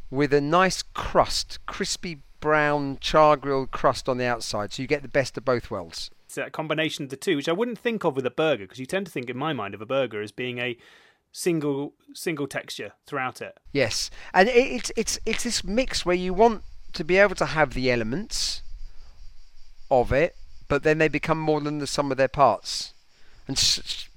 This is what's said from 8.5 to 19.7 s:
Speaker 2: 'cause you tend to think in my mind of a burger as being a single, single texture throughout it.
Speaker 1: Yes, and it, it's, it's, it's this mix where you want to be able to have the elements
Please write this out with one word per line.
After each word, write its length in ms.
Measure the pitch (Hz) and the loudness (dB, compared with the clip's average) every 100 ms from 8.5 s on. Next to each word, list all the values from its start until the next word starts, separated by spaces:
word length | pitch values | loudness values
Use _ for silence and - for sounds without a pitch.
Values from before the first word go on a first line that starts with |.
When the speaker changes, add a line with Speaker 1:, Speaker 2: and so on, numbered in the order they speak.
| 123 95 | 0 -4
Speaker 2:
'cause 120 | 117 | -12
you 80 | 131 | -6
tend 200 | 190 196 | -4 -4
to 60 | |
think 180 | 147 120 | -6 -6
in 60 | 123 | -4
my 160 | 156 | -4
mind 200 | 135 98 | -4 -6
of 60 | 98 | -8
a 60 | 107 | -2
burger 340 | 135 123 107 | 0 0 -4
as 120 | 107 | -8
being 260 | - 127 123 | -6 -8 -4
a 180 | 123 117 - - _ _ _ | -6 -6 -14 -20 _ _ _
single, 600 | - 185 165 147 139 147 - - | -4 0 0 0 -2 -4 -10 -20
single 320 | - 185 151 139 | -10 -6 -4 -4
texture 460 | 139 - - 107 - - | -6 -8 -10 -12 -16 -8
throughout 340 | 143 127 - | -4 -4 -6
it. 160 | 104 - - | -12 -14 -4
Speaker 1:
Yes, 380 | 139 123 - - - - | 0 0 -2 -6 -10 2
and 140 | 170 208 | 4 6
it, 40 | 240 | 6
it's, 360 | 269 247 - - | 4 0 -4 -2
it's, 220 | - - | -2 -2
it's 200 | - 226 | -2 -2
this 180 | 240 - | -2 -2
mix 400 | 180 214 - - | 0 0 0 -2
where 120 | 175 180 | 0 0
you 180 | 180 | 2
want 280 | 185 226 214 - - - | 4 4 4 -6 -12 -8
to 100 | - | -6
be 120 | 160 185 | 2 6
able 160 | 202 185 | 6 4
to 100 | 151 | 0
have 260 | 151 143 | 2 2
the 160 | 131 127 | 2 2
elements 720 | 120 110 147 226 - - - - - - - - - - - - - - | 2 0 -4 -4 -4 -4 -4 -8 -8 -8 -10 -14 -14 -14 -14 -14 -14 -14